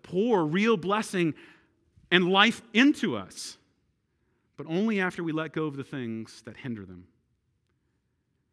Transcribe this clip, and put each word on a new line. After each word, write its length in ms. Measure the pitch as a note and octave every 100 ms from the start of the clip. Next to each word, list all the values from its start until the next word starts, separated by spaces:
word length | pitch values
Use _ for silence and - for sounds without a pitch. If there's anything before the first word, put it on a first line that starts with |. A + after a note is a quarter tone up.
pour 420 | - F3 A#3 G#3+ D#3
real 300 | E3+ A3 A3
blessing 580 | E3+ G#3 G#3+ F#3+ E3 - - - _ _ _ _ -
and 180 | F3 F3
life 320 | F#3+ G#3+ A3 -
into 420 | G#3 C#4 D4+ G#3+ A2
us, 420 | F#2 - - - _ _ _ _ _ _ _ _ _ -
but 100 | C#3+
only 320 | E3 A3 G#3
after 240 | F#3 F3
we 80 | E3+
let 220 | D#3 D#3+
go 100 | D#3+
of 140 | D#3 C#3
the 80 | C3
things 560 | C#3+ A#2+ A2+ A2 -
that 160 | - G#2+
hinder 280 | C3+ A2+ F#2
them. 220 | F2+ F2+ _ _ _ _ _ _ _ _ _ _ _ _ _ _